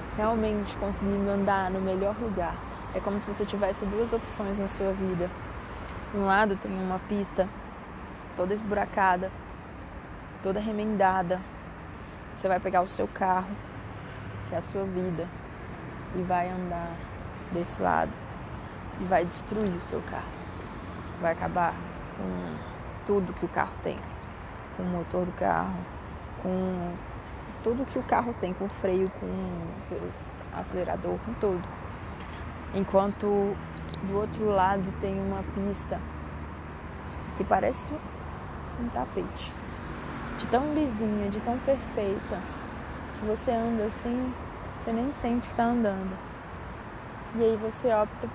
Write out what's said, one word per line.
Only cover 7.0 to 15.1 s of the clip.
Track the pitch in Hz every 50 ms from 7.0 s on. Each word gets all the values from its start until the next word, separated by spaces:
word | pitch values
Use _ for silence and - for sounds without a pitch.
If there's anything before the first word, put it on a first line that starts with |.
| - - 208 202 196 - - - 180 190 - - - - - - - - - - - - - - - - -
toda | - 180 185 202
esburacada, | 208 220 202 208 202 202 196 - - 190 190 180 180 185 190 - - - - - - - - - - - - - - - - - - - - - -
toda | - 190 190 208
remendada. | 208 226 214 208 214 214 214 190 190 185 190 190 185 175 185 180 185 - - - - - - - - - - - - - - - - - -
Você | - - 190
vai | 185 180
pegar | - 190 180 180
o | 180
seu | 190 - - 202
carro, | 196 - - 196 185 185 185 185 185 202 - - - - - - - - - - - - - - - - - -
que | - 170
é |
a | 165
sua | 170 - - 196 196
vida, | 190 185 180 185 185